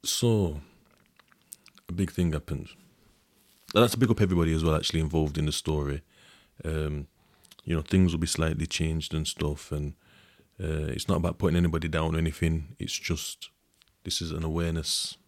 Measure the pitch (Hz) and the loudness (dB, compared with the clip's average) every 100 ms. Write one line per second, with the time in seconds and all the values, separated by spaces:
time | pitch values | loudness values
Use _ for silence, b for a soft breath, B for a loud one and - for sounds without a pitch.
0 | - - 120 113 92 73 71 B _ _ | -4 0 2 4 2 -2 -10 B _ _
1 | _ _ _ _ _ - _ - _ 90 | _ _ _ _ _ -20 _ -20 _ -2
2 | 92 - 87 76 - 69 87 - b b | -2 2 0 0 -4 -8 -8 -18 b b
3 | b b _ _ _ _ - 104 117 117 | b b _ _ _ _ -2 4 4 4
4 | 117 110 101 90 82 80 80 78 - 82 | 2 4 4 4 4 4 4 2 2 0
5 | 78 80 78 76 76 76 - 78 71 69 | 2 2 2 0 -2 -2 -2 -2 -2 -4
6 | - b b b b _ 80 78 76 76 | -8 b b b b _ -4 -2 -2 -4
7 | 73 _ b b b - - 80 73 95 | -8 _ b b b -18 -2 -2 2 4
8 | 92 82 82 - 80 76 78 - 80 80 | 6 4 -2 0 0 0 -4 -2 -2 -2
9 | 76 80 78 - 76 73 - 76 73 69 | -4 -4 -6 -4 -4 -4 -6 -6 -6 -8
10 | b b b b b _ 87 78 76 - | b b b b b _ -4 -4 -4 -6
11 | - 85 85 82 92 85 85 80 82 80 | -2 0 0 0 2 4 4 2 -2 0
12 | 80 80 82 76 82 80 76 - - - | 0 0 -2 0 0 0 -4 -10 -8 -8
13 | - 82 - - - _ _ _ _ _ | -4 -6 -6 -12 -18 _ _ _ _ _
14 | - - 82 78 80 80 82 82 78 - | -8 -6 -4 -4 -2 -2 0 -2 -2 -4
15 | - - | -6 -10